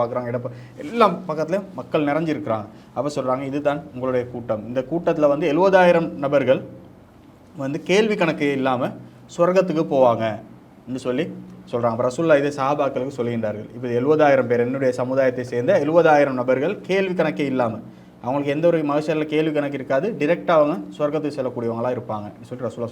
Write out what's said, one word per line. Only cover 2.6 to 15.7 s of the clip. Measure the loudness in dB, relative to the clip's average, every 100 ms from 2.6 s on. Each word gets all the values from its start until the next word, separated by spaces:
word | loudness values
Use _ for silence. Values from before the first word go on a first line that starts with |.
| -6 -16 -12
அப்ப | -6 -4 -4
சொல்றாங்க, | -2 -2
"இதுதான் | -4 -4 -2 -2 -6
உங்களுடைய | -8 -2 -2 -2
கூட்டம். | -6 -6 -6 -4
இந்த | -6 -4
கூட்டத்துல | -2 0 2 2
வந்து | 2 2
எழுபதாயிரம் | 2 6 6 6 6 2 -4 0
நபர்கள் | 2 4 2 0 -16 -20 -20 -20 -20 -20 -20 -20 -10
வந்து | -8 -6
கேள்வி | 0 2 2 2
கணக்கு | 0 0 0
இல்லாம | 0 0 0 -2 -6 -16 -20 -8 0
சொர்க்கத்துக்கு | 2 4 2 0 0 4
போவாங்க" | 4 4 0 -4 -10 -20 -20 -20 -10
என்று | -8
சொல்லி | -4 -2 -4 -8 -16 -20 -8
சொல்றாங்க. | -2 0 0
அப்ப | -2
ரசூலுல்லாஹ் | 0 4 4
இதை | 2 0
சஹாபாக்களுக்கு | 0 0 0 -2 -6 -4
சொல்லுகின்றார்கள், | -4 -2 -4 -6 -10 -10
"இப்ப | -4
இது | 0
எழுபதாயிரம் | 2 4 6 4 4
பேர், | 2
என்னுடைய | 0 0 0
சமுதாயத்தை | 0 -2 0 0 0
சேர்ந்த | -4 -2 2